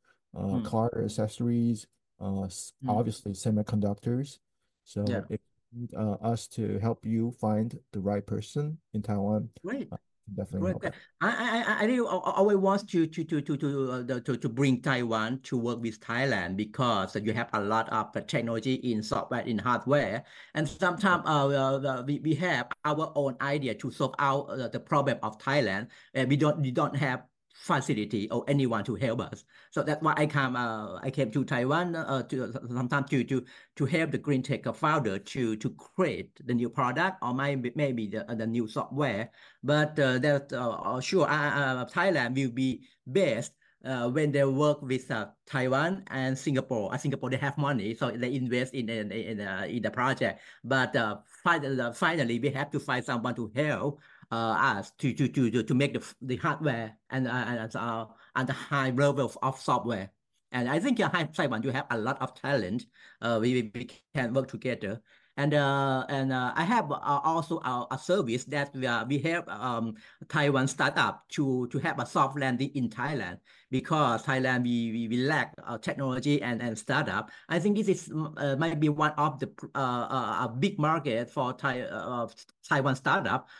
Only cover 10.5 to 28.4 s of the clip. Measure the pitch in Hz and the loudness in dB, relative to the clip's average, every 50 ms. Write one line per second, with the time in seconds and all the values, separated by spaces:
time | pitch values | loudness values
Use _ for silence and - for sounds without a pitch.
10.5 | 156 190 - 185 180 - - 170 - - - - _ - 170 214 240 - 233 240 | -2 -2 0 0 -2 -2 -4 -6 -8 -10 -16 -16 _ -2 0 0 0 0 -2 -2
11.5 | 220 233 226 - 214 - 208 220 254 247 233 - 190 180 - - - - 196 214 | 0 0 0 0 0 2 2 2 2 2 2 0 0 -2 -2 0 2 4 4 6
12.5 | 208 190 190 196 196 196 202 - - 170 160 156 160 170 156 - 165 147 143 - | 6 4 4 4 2 2 0 0 2 2 2 2 0 -4 -4 -2 -2 -2 0 0
13.5 | 147 131 156 143 139 139 135 127 127 127 120 120 131 123 - - 123 120 - 123 | -2 0 0 0 0 0 -2 -2 -2 -4 -4 -4 -4 -4 -2 -2 -2 -2 -2 -2
14.5 | 113 127 143 135 127 120 - 151 131 123 120 113 110 110 107 113 131 135 - - | 0 4 4 4 4 4 2 2 0 2 2 0 0 0 0 0 -2 -4 -4 -4
15.5 | 139 123 113 120 117 113 117 113 110 - - - 117 120 135 139 117 98 87 87 | -2 -2 0 0 -2 -2 -4 -6 -6 -8 -6 -4 -2 0 2 2 2 0 0 -2
16.5 | 95 98 107 107 107 - 127 123 110 98 95 - - 107 101 110 104 117 117 - | -2 -4 -4 -4 -2 0 2 2 2 2 0 0 -2 -2 0 0 0 0 0 0
17.5 | - 107 101 104 113 113 110 - - 110 107 - - 107 - - - 123 113 117 | 0 0 2 2 2 2 2 2 0 -2 0 -2 -4 -8 -4 -2 -2 -2 0 0
18.5 | 117 113 113 131 131 - - 123 113 107 107 - - 95 95 - 123 117 - 123 | -2 -2 0 0 0 0 0 0 0 0 0 -2 -2 -2 -2 -2 -4 -4 -2 0
19.5 | 113 101 95 127 123 113 - 127 143 147 123 95 104 127 - - - - - - | 0 0 2 2 2 2 2 2 4 4 4 2 -2 -4 -6 -10 -18 -20 -14 -8
20.5 | - 151 156 147 - - - 180 175 - 208 196 175 165 - 156 151 147 139 139 | -4 -2 -2 -2 -2 0 0 0 2 2 4 4 4 4 2 2 2 4 4 4
21.5 | 139 139 135 135 139 135 139 139 131 123 123 139 147 127 147 156 151 143 185 180 | 4 4 2 2 2 0 0 -2 -2 -2 -2 -2 -2 0 2 0 2 2 2 0
22.5 | 151 123 123 - - - - 151 151 151 160 156 - 147 143 135 123 - 135 139 | 0 0 -2 -4 -6 -4 -2 0 0 0 -2 -2 0 0 0 0 0 -2 -2 -2
23.5 | 143 151 131 120 104 - - 123 - - 143 127 - - 143 139 135 143 - - | -2 0 -2 -2 -4 -4 -4 -6 -2 0 -2 -2 0 2 2 2 2 2 0 -4
24.5 | - 131 123 110 - - - - 165 143 135 135 117 - - 107 - - - 131 | -6 -6 -6 -4 -6 -6 -2 0 2 2 4 2 0 0 -2 -6 -6 -4 -2 0
25.5 | 139 147 123 98 95 101 120 - - - - _ - 135 131 127 147 139 156 151 | 2 2 2 2 0 -2 -4 -6 -12 -20 -14 _ -2 0 2 4 4 4 4 4
26.5 | 143 - 139 127 123 165 147 139 - 135 160 131 127 123 - _ _ _ _ _ | 2 2 0 0 2 0 0 0 0 0 0 0 -2 -4 -6 _ _ _ _ _
27.5 | _ - - - 170 135 127 - 135 107 104 107 117 104 101 - 113 120 | _ -8 -2 0 0 0 2 0 0 -2 -2 -2 -2 -2 -2 -2 -2 -2